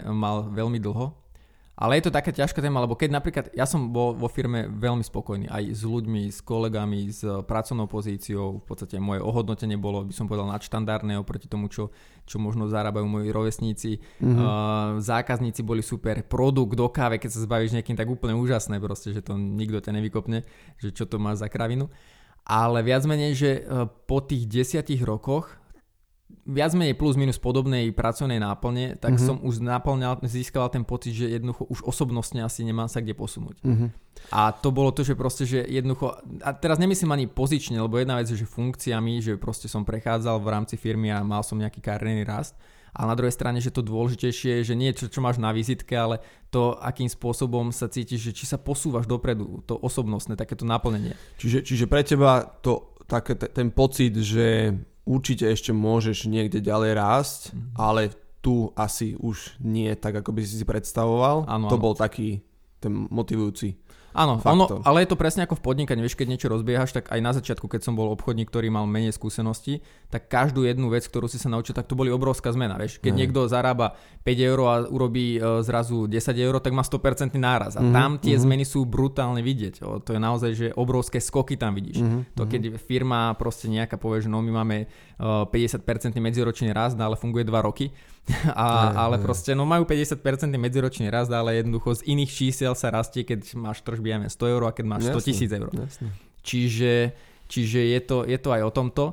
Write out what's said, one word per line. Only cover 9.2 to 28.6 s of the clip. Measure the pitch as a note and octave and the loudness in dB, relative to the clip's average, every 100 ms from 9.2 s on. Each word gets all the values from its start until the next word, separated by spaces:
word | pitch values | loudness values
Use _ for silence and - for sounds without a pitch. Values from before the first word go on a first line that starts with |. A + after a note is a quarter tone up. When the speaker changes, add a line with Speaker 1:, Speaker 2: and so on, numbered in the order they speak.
Speaker 1:
ohodnotenie | G2 A#2+ G#2+ A2 A2 G#2 | -2 -2 -2 -4 -4 -4
bolo, | G2+ G2+ | -4 -4
by | G2 | -6
som | F#2 G#2+ | -6 -4
povedal, | G#2 G2 | -4 -4
nadštandardné | G2+ - A2 G#2+ G#2+ G#2+ G2+ | -6 -6 -4 -2 -2 -2 -4
oproti | G2+ G2 - | -4 -8 -8
tomu, | G#2 G#2 | -6 -6
čo, | - G#2 - - - | -6 -8 -10 -20 -20
čo | - G#2 | -10 -6
možno | G#2 A2+ G#2+ | -2 -2 -2
zarábajú | G#2+ G#2 G#2 G#2 | 0 0 0 0
moji | G#2+ G#2 | -2 -2
rovesníci. | G#2+ A2 G#2+ A2+ G#2+ A2+ G#2+ - - | 0 -2 -2 -4 -4 -4 -6 -8 -2
Speaker 2:
Mhm. | B2+ A#2+ | 4 4
Speaker 1:
A | A#2 G#2+ G#2+ G#2+ G#2+ G#2+ | 4 2 0 0 0 -2
zákazníci | G#2 A#2 B2 B2 A#2+ - | 0 0 0 0 -2 -2
boli | A2 A#2 | -2 -2
super, | - A#2 A2+ G#2+ | -2 -4 -2 -2
produkt | - A#2+ C3 C3+ A#2+ A#2 | -2 2 4 4 2 2
do | |
káve, | A#2+ B2 B2 A2+ | 0 2 0 0
keď | A#2+ | -4
sa | A2+ A2 | -4 -2
zbavíš | A#2 A2+ | 0 0
niekým, | A#2 A2 A2+ | 0 -2 -2
tak | A2+ | -2
úplne | B2 A#2+ A2+ | -2 -2 0
úžasné | B2 B2 - G#2 | 2 0 -2 -4
proste, | G#2 G2 - G#2 | -4 -6 -6 -6
že | |
to | F#2+ | -4
nikto | G2+ G2+ G2+ G#2+ G#2+ | -4 -2 -2 -2 -4
ťa | G2 G#2+ | -4 -4
nevykopne, | G#2+ A2 G#2 A2+ - - - - | -2 -4 -4 -4 -6 -14 -20 -12
že | G#2 | -10
čo | - A2+ | -6 -6
to | A2 | -4
máš | G#2 G#2 | -2 -2
za | G#2+ | -4
kravinu. | - A2+ B2 C#3 - - - - _ | -4 -2 -2 -4 -8 -20 -20 -20 _
Ale | - A2 A#2 A#2+ | 0 2 4 4
viac | A2+ B2+ C#3+ | 4 4 4
menej, | D3+ D3 | 2 2
že, | C3+ C#3+ C3+ | 2 2 2
e, | - B2+ A#2 - | 0 -2 -2 -4
po | - C3+ | -2 -2
tých | C3+ C3+ | 0 -2
desiatich | A#2 A#2 C3 D#3+ D3 C3 | 0 0 0 0 0 0
rokoch | A#2+ G#2+ - C#3+ E3+ - - - _ _ _ _ _ - | 0 -2 0 -2 -2 -12 -20 -20 _ _ _ _ _ -16
viac | - C3+ D#3 | -6 0 2
menej | F3 D#3+ | 4 2
plus | B2 D3+ C3+ | 2 2 4
minus | C3+ A#2+ | 2 2
podobnej | B2 B2+ C3+ B2+ A#2 | 0 2 2 2 0
pracovnej | G2+ A2+ A2+ C#3 A#2 | 0 0 0 0 0
náplne, | G#2 G2+ | 0 -2